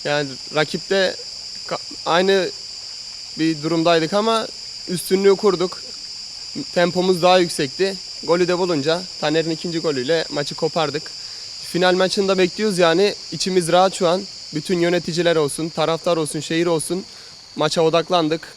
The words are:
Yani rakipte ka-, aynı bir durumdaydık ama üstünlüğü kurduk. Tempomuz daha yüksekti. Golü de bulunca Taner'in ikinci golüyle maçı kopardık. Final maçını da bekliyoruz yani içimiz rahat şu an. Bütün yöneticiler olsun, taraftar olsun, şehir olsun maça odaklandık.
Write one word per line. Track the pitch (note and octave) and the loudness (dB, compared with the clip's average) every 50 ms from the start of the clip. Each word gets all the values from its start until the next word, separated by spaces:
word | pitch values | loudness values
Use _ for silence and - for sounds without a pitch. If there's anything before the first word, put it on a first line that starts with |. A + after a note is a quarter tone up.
| - | -2
Yani | C#3+ D3 D3 D3 C#3 C3 B2+ - - - | 0 0 0 0 -4 -6 -12 -14 -4 0
rakipte | D3 D#3 D3 - F3 - - F#3+ G3 F#3+ F#3 - - - - - - - - - - - - | 0 0 0 -2 -8 -4 0 2 2 2 2 0 -4 -12 -14 -14 -14 -14 -14 -14 -14 -8 -8
ka-, | F3 - - - - - - | -8 -8 -8 -10 -16 -10 -4
aynı | D3+ D#3 E3+ F#3+ F#3+ G3 G3 F3+ - - - - - - - - - - - - - - - - - - - | 2 4 4 4 4 4 2 2 0 -6 -10 -16 -16 -14 -14 -14 -14 -16 -16 -16 -16 -16 -18 -16 -16 -4 -2
bir | D#3 D#3+ D#3+ D3+ C#3+ | 0 0 0 0 -2
durumdaydık | D#3+ E3 E3 D#3+ E3+ E3+ E3 D#3+ D#3 F#3+ | -2 0 2 4 4 4 4 2 2 0
ama | G#3 G#3+ A3+ A3+ A3+ A3 - - - - - - - - - | 0 2 2 2 0 -2 -4 -10 -14 -16 -14 -14 -14 -8 -6
üstünlüğü | F#3 E3 - - F#3+ F#3+ G3 G3 G3 | -6 -6 -2 0 0 4 6 4 4
kurduk. | F#3+ - G#3 F3+ E3 F3 F#3 - - - - - - - - - - - - - - - - - - C#3+ - - | 6 4 2 2 2 0 -2 -4 -10 -14 -16 -16 -16 -16 -16 -14 -14 -14 -16 -16 -16 -16 -14 -12 -12 -10 -4 2
Tempomuz | F#3 F3 F3+ - F3+ F3+ F#3 F#3 F3 | 2 2 2 2 2 2 2 2 4
daha | D#3 F3+ F#3 F#3 | 6 6 6 6
yüksekti. | F3+ E3+ - - D#3 C3+ - - F3+ G3 G3 F#3 - - - - - C#3+ | 6 2 0 -2 -4 -4 0 -2 -2 -2 -2 -6 -12 -16 -16 -14 -2 0
Golü | E3 F3+ F3+ E3+ | 2 2 4 2
de | F3+ E3+ | 2 0
bulunca | F#3 F3+ F3 D3 C3+ D3+ D#3+ F3 F#3 F#3 - - | 0 0 0 0 2 0 0 0 -2 -10 -10 -4
Taner'in | - D3+ D3+ D#3+ D#3+ E3 | -2 0 0 0 0 0
ikinci | D#3+ D#3 - F3+ E3 E3 | -4 -6 -6 -6 -6 -2
golüyle | D#3 E3 D3+ C3 B2 C3 E3 D#3+ D#3+ - | -2 -2 -2 -2 0 0 0 0 0 -2
maçı | C#3+ D3 D3 - - | -4 -4 -4 -4 -4
kopardık. | - - D#3 - F3 D#3+ D3 C3 D#3 - - - - - - - - - - - - - - | -4 -4 -2 0 0 -2 0 -2 -6 -8 -10 -16 -16 -14 -14 -14 -14 -16 -16 -16 -14 -14 -4
Final | - F3 F3+ F#3 F#3 | -2 2 4 4 4
maçını | F#3 F#3 F#3 - G#3 G3 F#3+ | 4 2 2 2 0 2 2
da | F#3+ F#3 | 4 2
bekliyoruz | F#3 F3+ - - G#3+ A3 G3 F3 | 2 0 2 0 -2 0 4 4
yani | F3+ E3 E3 E3+ G3+ G#3 - - - - | 4 4 6 6 4 2 2 -2 -10 -12
içimiz | - D#3+ - G3 F#3 F#3 F3+ D#3+ | -8 -4 -4 0 0 0 2 4
rahat | E3+ F3 F#3 F#3+ F#3 | 4 6 6 4 2
şu | - G3 E3 | 2 2 2
an. | E3+ F#3+ G3+ - - - - - - | 2 2 -2 -8 -14 -18 -16 -8 -8
Bütün | D3+ - - F#3+ F3 | -6 -2 0 0 2
yöneticiler | E3+ F3 F3 F3 E3 - E3 E3 F3 E3+ E3+ | 2 2 2 0 0 -2 -2 0 2 2 4
olsun, | D#3+ D3+ C#3+ - - D#3+ E3+ | 4 2 0 -2 -4 -6 -6
taraftar | - - D#3 D3+ E3 D#3+ - F3+ F3 E3 | -2 -2 0 0 0 0 0 0 0 2
olsun, | D#3 C#3+ - D#3+ | 0 -2 -4 -6
şehir | D3 - E3 E3 E3+ | -4 -2 0 0 2
olsun | F3 E3+ D#3+ - - F3 F#3 G3+ - - - - - - - - - - | 2 2 0 0 -2 -6 -6 -6 -10 -16 -20 -20 -20 -20 -20 -20 -16 -4
maça | - D3 D3+ - F3+ | -2 0 0 2 4
odaklandık. | D#3+ D#3+ D#3 E3+ D#3+ - F3+ F3 E3 D3+ D#3+ E3 - - - | 2 4 4 2 0 2 2 2 2 2 -2 -4 -6 -12 -20